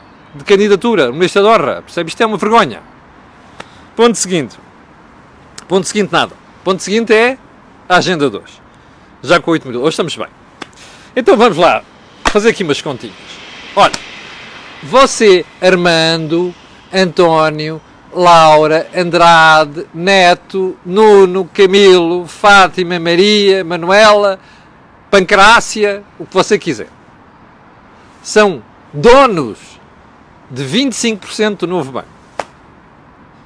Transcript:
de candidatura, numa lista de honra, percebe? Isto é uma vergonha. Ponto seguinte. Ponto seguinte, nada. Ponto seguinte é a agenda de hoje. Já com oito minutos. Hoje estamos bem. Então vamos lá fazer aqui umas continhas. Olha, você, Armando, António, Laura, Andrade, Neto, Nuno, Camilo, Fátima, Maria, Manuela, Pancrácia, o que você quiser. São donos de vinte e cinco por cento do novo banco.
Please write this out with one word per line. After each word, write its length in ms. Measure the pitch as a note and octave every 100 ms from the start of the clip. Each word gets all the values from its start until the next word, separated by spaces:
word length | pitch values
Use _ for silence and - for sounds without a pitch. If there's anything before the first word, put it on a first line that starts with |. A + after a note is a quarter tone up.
| - - _
de 80 | D3
candidatura, 640 | - G3 G#3 G3 A#3+ G#3 B2
numa 140 | C#3+
lista 200 | F3+ G3+
de 40 | G#3
honra, 360 | A3 C3+ F2
percebe? 260 | - E3+ E3
Isto 140 | -
é 20 |
uma 140 | A3+ G3+
vergonha. 420 | G#3+ A3+ D#3+ F2+ - - _ - - _ - - - - -
Ponto 220 | - A#3 F#3+
seguinte. 400 | F#3 F3+ A2+ - - _ _ _ _ _ _ _ - - -
Ponto 180 | F#3+ -
seguinte, 240 | G#3+ F#3
nada. 220 | E3 G#2+ - _ -
Ponto 180 | - -
seguinte 300 | - A3 A3+
é 240 | A3 A#3+ C4+ _ _ _ _ -
a 120 | F3+
agenda 320 | D#3+ E3+ C#3
de 80 | G2
hoje. 240 | - - _ _ _ _ _ -
Já 160 | B2+ E3+
com 120 | E3+
oito 180 | D#3+ C3+
minutos. 180 | A#2+ D3
Hoje 60 |
estamos 240 | D#3 E3+ -
bem. 120 | - _ _ - - - - - -
Então 220 | C4 B3 A#3+
vamos 220 | A#3+ D#3
lá 240 | E3 A2 - _ - -
fazer 240 | - G#3 A3
aqui 160 | -
umas 160 | E3 C#3
continhas. 340 | D#3 B2 A2 - - - - - - G3+
Olha, 160 | F3+ - - - - - - - - -
você, 600 | C#3 A#3+ C4+ - G#3+ F3+ - -
Armando, 920 | F#3 F#3 F3 E3 D#3+ E3 D#3 E3 F3+ F3 - - -
António, 880 | F#3+ F#3 D3+ E3+ D#3+ D#3 D3+ D#3 D#3+ _ _ -
Laura, 760 | E3+ F3 E3+ D#3+ D3+ D3+ D#3 -
Andrade, 920 | F3+ F3 E3+ E3+ E3 D#3+ D#3 D3+ D3 -
Neto, 840 | E3 F3+ G3 F3 E3+ - F#3+ F#3 -
Nuno, 640 | F3+ F#3+ A3 G3+ F#3 F#3+ E3
Camilo, 720 | - F#3+ G3+ G3 F#3 E3+ F3+ E3+
Fátima, 720 | - G#3 G3+ F3+ F#3 F3 F3
Maria, 640 | E3 E3+ G#3 G#3+ G3+ F#3+
Manuela, 800 | E3 F3 E3+ G3+ A3 G#3 G3+ F#3+ - _ _ _ _ _ -
Pancrácia, 920 | G3+ F#3 G#3 G3+ A#3 - A3 G3+ G3+ - -
o 80 | D#3+
que 80 |
você 240 | F#3 - G#3
quiser. 300 | E3+ A2 D#2+ _ _ _ _ _ _ _ _ _ _ _ _ _
São 400 | - G#3+ G#3 C#3 - _ _
donos 640 | C#3+ A3 C4+ C4 F3 A#2+ F#2 - - _ _ _ _ _ _ -
de 140 | C3
vinte 280 | C3+ G3+ C#4
e 40 | -
cinco 300 | A#3 G#3+ -
por 60 |
cento 340 | - G#3+ G3+ E3+
do 40 |
novo 220 | F3+ C3
banco. 160 | A#2+ - - _ - - _ _ _ _ _ _ _ _ _